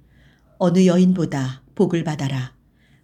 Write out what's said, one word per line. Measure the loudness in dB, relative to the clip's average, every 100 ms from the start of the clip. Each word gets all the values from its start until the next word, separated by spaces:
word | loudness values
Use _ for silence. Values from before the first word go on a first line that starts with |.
| _ _ _ _ _ _
어느 | 0 4 4
여인보다 | 4 2 2 -2 -4 -6 -8 _
복을 | -4 -2 -2
받아라. | -6 -6 -6 -6 -8 _ _ _ _ _